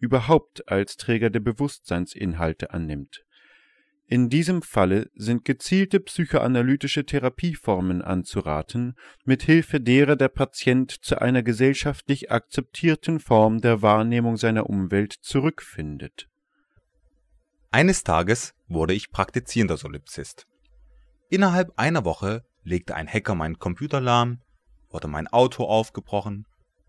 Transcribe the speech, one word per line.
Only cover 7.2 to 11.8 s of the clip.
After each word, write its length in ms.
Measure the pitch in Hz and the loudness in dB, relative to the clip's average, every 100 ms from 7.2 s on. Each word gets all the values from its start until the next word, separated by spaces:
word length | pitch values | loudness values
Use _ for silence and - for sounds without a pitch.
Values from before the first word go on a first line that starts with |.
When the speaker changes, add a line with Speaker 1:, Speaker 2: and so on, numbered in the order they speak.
| 127 - 175 147 - 92 92 90 | -2 -2 -6 -4 -2 0 0 -2
Speaker 1:
anzuraten, 920 | 87 92 85 101 78 76 - 120 123 - - - | -2 -4 -4 -6 -4 -4 -4 -6 -6 -8 -20 -6
mithilfe 560 | 131 131 - 165 - 147 | 0 0 4 4 4 -2
derer 360 | 120 131 143 139 | 4 4 6 4
der 140 | 135 | 2
Patient 600 | - 135 - 131 127 127 | 0 -4 -2 2 2 0
zu 300 | - - - | -6 -4 0
einer 240 | 120 127 | 2 2
gesellschaftlich 880 | 117 110 131 135 | 2 2 2 2